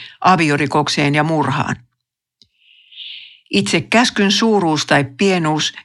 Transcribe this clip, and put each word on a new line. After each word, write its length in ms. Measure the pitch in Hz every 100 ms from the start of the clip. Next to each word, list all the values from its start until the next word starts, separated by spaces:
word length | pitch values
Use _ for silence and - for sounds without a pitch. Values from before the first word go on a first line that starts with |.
| - -
aviorikokseen 920 | 175 175 156 143 143 151 143 - 143 147
ja 80 |
murhaan. 520 | 151 156 139 143 - - _ _ _ _ _ _ _ _ _ _ _ - - - - - -
Itse 300 | 196 196 175
käskyn 500 | - 220 247 - 196
suuruus 540 | - 226 208 170 151 -
tai 200 | 143 135 -
pienuus 560 | 196 180 156 156 - -